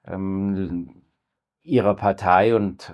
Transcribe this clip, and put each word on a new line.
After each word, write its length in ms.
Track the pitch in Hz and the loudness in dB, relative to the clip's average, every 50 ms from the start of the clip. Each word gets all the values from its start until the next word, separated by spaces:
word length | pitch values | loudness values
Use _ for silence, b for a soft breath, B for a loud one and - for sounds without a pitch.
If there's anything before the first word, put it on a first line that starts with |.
| - | -16
ähm, 920 | - 87 95 95 95 95 98 98 98 98 95 95 85 87 87 87 - - _ _ _ _ _ _ _ _ _ _ _ _ _ _ | -12 -10 -8 -6 -6 -4 -4 -2 -2 -2 -4 -4 -6 -6 -8 -10 -12 -16 _ _ _ _ _ _ _ _ _ _ _ _ _ _
ihrer 280 | - 135 120 98 104 98 | 0 0 2 2 2 0
Partei 600 | - 104 101 95 - 95 90 90 95 104 113 117 | 0 0 -2 -2 0 2 4 4 4 4 4 2
und 380 | 107 104 95 - - - - | 2 0 -2 -6 -8 -16 -18